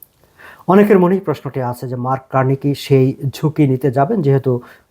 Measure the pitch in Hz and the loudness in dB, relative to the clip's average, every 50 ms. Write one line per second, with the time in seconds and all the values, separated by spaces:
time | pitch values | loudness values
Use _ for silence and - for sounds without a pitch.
0 | - _ _ _ _ _ _ _ - - - _ - - 185 208 208 214 214 180 | -20 _ _ _ _ _ _ _ -20 -20 -20 _ 0 2 4 4 6 6 4 4
1 | 180 175 196 185 190 156 139 - - 135 - 135 127 123 120 - 139 123 127 123 | 4 2 0 -2 -2 -4 -6 -6 -8 -10 -8 -6 -6 -6 -8 -8 -10 -10 -8 -6
2 | 123 131 135 131 - - - 135 131 131 135 135 - 143 135 - - - 139 131 | -4 -4 -4 -6 -6 -4 -2 0 0 0 0 -2 -2 -4 -4 -4 -2 0 2 2
3 | 131 131 - - 143 131 - - 160 147 - 156 147 131 131 127 - 139 120 139 | 2 2 0 -4 -8 -10 -8 -4 -4 -4 0 0 0 2 0 0 -2 -2 0 0
4 | 139 175 233 196 143 139 139 135 - 135 123 120 - - - _ _ _ | 0 0 0 -2 0 2 0 0 0 -2 -2 -4 -6 -12 -20 _ _ _